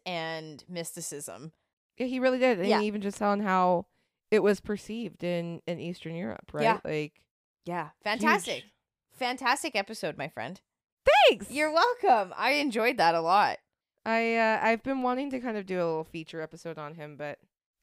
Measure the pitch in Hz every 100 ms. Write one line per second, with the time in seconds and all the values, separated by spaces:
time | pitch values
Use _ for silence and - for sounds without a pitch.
0 | 180 170 160 160 160 147 - 175 165 -
1 | 156 143 - 90 160 - _ _ _ -
2 | 247 254 254 254 254 202 196 214 214 208
3 | 202 - 202 202 202 185 180 175 - _
4 | _ _ _ 214 196 196 - 208 - 226
5 | 208 - 175 175 170 170 - 170 165 180
6 | 160 165 214 - - - 226 214 - 156
7 | 151 _ _ _ _ _ - 175 151 -
8 | 208 214 311 381 262 135 - _ _ _
9 | _ - 247 254 254 285 320 214 202 220
10 | 170 147 143 - 120 190 _ _ _ _
11 | - 740 640 233 202 269 311 311 466 480
12 | 403 233 185 - 233 294 285 214 226 247
13 | 165 165 165 196 160 87 _ _ _ _
14 | - 226 226 226 220 220 220 226 262 269
15 | 247 247 285 262 247 214 190 185 170 160
16 | 160 170 160 165 156 160 170 156 147 165
17 | 151 143 147 - _ _ _ _